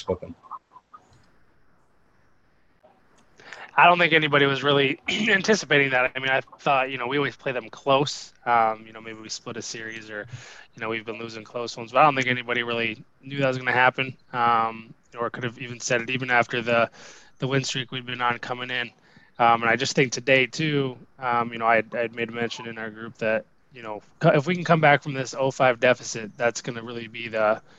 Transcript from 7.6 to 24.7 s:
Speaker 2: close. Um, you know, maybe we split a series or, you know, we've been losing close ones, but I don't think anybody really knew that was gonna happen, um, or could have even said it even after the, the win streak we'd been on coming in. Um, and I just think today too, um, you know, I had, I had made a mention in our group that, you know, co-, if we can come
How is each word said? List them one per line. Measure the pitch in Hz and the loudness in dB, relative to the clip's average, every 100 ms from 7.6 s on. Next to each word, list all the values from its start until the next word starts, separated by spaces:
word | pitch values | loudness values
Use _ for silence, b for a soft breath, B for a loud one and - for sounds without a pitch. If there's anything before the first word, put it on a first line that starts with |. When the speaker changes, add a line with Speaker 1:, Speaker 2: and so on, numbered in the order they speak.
| 110 | -8
Speaker 2:
close. | - 139 135 143 - - _ 123 | -6 2 2 2 -4 -14 _ 0
Um, | 117 113 110 110 | 2 2 0 -10
you | |
know, | 110 | -16
maybe | 113 110 | -14 -14
we | 110 | -12
split | - 123 113 | -12 -10 -10
a | |
series | - 117 110 113 107 | -10 -12 -12 -14 -12
or, | 104 104 b b b b - | -12 -12 b b b b -10
you | |
know, | 110 | -6
we've | 113 110 | -6 -8
been | 113 | -10
losing | 117 110 | -10 -12
close | 104 123 117 - | -12 -8 -8 -10
ones, | 113 | -2
but | 127 | 4
I | |
don't | 151 131 | 4 4
think | 127 | 0
anybody | 123 120 120 | -2 -2 -4
really | 117 117 113 113 - _ | -2 -2 -4 -6 -14 _
knew | 135 143 | -10 -2
that | 135 | -2
was | 127 | 0
gonna | 127 | 0
happen, | 123 127 131 131 - _ | 4 4 4 -6 -8 _
um, | 123 117 117 113 113 113 - _ 120 | 0 2 2 0 -4 -16 -20 _ -8
or | 117 | -6
could | - | -4
have | 123 123 | -8 -8
even | 123 120 | -12 -10
said | - 123 | -2 -2
it | 117 | 0
even | 127 127 | -4 2
after | 120 117 123 | 2 2 -2
the, | 117 117 113 b b b b _ | 0 2 2 b b b b _
the | 131 | -2
win | 135 | 0
streak | 131 135 120 | -2 -6 -6
we'd | 131 123 | -10 -8
been | 123 | -2
on | 123 117 | -2 -2
coming | - 123 123 | -6 -8 -4
in. | 127 120 - _ - _ - | -6 -6 -10 _ -20 _ 2
Um, | 117 117 | 4 6
and | 117 | 4
I | 117 | 2
just | 135 - | 0 0
think | 131 | 0
today | 127 123 131 123 | 0 2 2 2
too, | - 156 143 135 123 - - | -2 -2 0 -2 -6 -18 -8
um, | 127 120 117 | -2 0 -2
you | 117 | -2
know, | 113 | 2
I | 113 | 2
had, | 110 | 2
I | 120 | -4
had | 117 117 | -4 -4
made | 113 | -6
a | |
mention | 120 117 - 117 | -4 -6 -6 -12
in | 113 | -10
our | 113 | -12
group | 107 113 - | -12 -16 -4
that, | 110 110 - _ _ | 0 0 -4 _ _
you | 131 | -16
know, | 113 104 - _ | -12 -12 -14 _
co-, | 160 | 4
if | 147 139 | 4 0
we | 180 | -4
can | |
come | 156 | 2